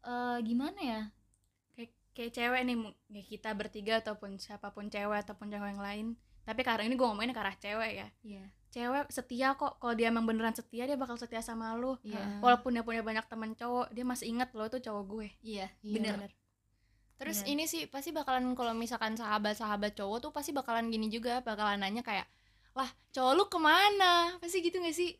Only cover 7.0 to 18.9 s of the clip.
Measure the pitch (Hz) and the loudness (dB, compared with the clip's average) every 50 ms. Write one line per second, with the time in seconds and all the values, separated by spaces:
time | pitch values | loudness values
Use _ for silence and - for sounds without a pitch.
7 | 262 240 208 202 220 247 247 233 208 196 190 - - 202 208 220 226 220 208 196 | 4 2 2 0 -2 -2 -2 -2 -2 -4 -4 -4 -8 -6 -4 -2 -2 -4 -4 -6
8 | 202 214 - _ _ 220 202 196 190 196 - _ _ _ - 240 240 240 262 285 | -10 -12 -14 _ _ -14 -14 -14 -14 -18 -20 _ _ _ -8 -4 -2 0 0 0
9 | 294 285 - - 254 - 247 240 262 269 269 269 285 277 - - - 240 233 220 | -2 -2 -4 -8 -6 -6 -2 2 2 2 2 2 0 -2 -2 -2 -2 -2 2 4
10 | 233 226 233 233 226 226 220 220 226 226 226 - 233 _ - 233 240 262 294 254 | 4 4 4 4 2 2 2 2 2 0 0 -2 -8 _ -8 -6 -2 -2 0 0
11 | 269 247 240 233 240 233 - 226 226 - 226 226 226 220 226 233 240 262 262 247 | -2 -4 -4 -8 -8 -8 -6 -6 -6 -6 -6 -6 -4 -4 -4 -2 -2 -2 -4 -4
12 | _ 214 214 208 196 202 202 208 208 247 247 240 240 262 240 233 226 233 226 226 | _ -8 -6 -4 -4 -4 -4 6 8 8 8 8 6 0 0 0 0 0 -2 -2
13 | 220 220 220 220 - - - 220 220 220 220 - 233 240 247 247 247 - 214 226 | 0 0 -2 -2 -2 -4 -8 -8 -6 -6 -6 -6 -4 -2 0 0 -2 -2 -4 -4
14 | 247 254 247 247 - 226 226 240 254 247 - 220 214 220 - - 247 226 214 208 | -2 -2 -2 -2 -4 -4 -2 -2 -2 -2 -2 -6 -6 -4 -4 -6 -6 -6 -6 -6
15 | 202 190 202 220 214 202 - _ - 220 214 202 190 196 - _ - 214 208 220 | -6 -6 -8 -8 -8 -10 -12 _ -12 -10 -8 -8 -8 -8 -10 _ -6 -2 0 0
16 | 220 202 202 202 202 196 - _ _ _ _ _ _ _ _ _ _ _ _ _ | 2 0 0 -4 -6 -10 -16 _ _ _ _ _ _ _ _ _ _ _ _ _
17 | _ _ _ _ 269 302 330 - - 226 285 294 320 320 339 330 294 - - 277 | _ _ _ _ -6 -4 -4 -4 -2 -2 0 0 0 -2 -2 -4 -6 -6 -8 -8
18 | 277 339 311 311 285 - 262 254 254 254 254 247 247 233 226 226 233 226 | -6 -4 -4 -4 0 0 0 2 2 0 0 0 0 -2 0 -2 -2 -4